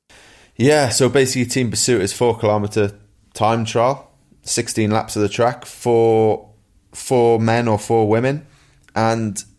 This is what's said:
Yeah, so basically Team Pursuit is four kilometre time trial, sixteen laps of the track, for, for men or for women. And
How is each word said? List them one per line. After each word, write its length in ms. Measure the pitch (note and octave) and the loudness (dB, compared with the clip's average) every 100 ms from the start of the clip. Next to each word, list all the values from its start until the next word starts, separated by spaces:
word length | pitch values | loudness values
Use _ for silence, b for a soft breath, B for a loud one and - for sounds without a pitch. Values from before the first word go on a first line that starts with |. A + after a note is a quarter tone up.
| _ B B B B - | _ B B B B 0
Yeah, 320 | B2+ D3+ C3 | 2 2 2
so 200 | - B2+ | 2 2
basically 400 | C3+ C3 C3 A#2+ | 2 2 0 -2
Team 200 | C3 A#2+ | -2 -2
Pursuit 320 | - - A#2 | -2 0 0
is 120 | F#2+ | -2
four 240 | - A#2+ A2 | 0 -2 0
kilometre 560 | G#2+ G#2 G2+ A2 G2+ - _ _ _ | 0 0 -2 -2 -2 -4 _ _ _
time 320 | - A2 A#2 A2+ | -4 -2 0 -2
trial, 460 | A#2+ A#2+ C#3 - _ _ _ | 0 0 -2 -10 _ _ _
sixteen 480 | - - A2+ - G#2+ | -8 -6 -4 -2 0
laps 240 | G#2+ - G#2+ | -2 -4 -2
of 60 | |
the 80 | G#2 | -2
track, 360 | - A#2 B2 - | 0 -2 -2 -10
for, 840 | - B2 A#2 A2+ A2 A2 G#2 - _ _ _ _ | -8 0 2 4 4 2 0 -6 _ _ _ _
for 460 | - - C3 A#2 A2+ | -18 -2 2 4 2
men 280 | A2+ A#2 A#2 | 2 0 0
or 120 | G#2 | -2
for 280 | - A#2 G#2+ | 0 0 2
women. 380 | A2 B2+ C#3+ b b b b _ | 0 0 -4 b b b b _
And 480 | - A2+ A2+ A2 F#2+ - | -2 0 0 -4 -8 -14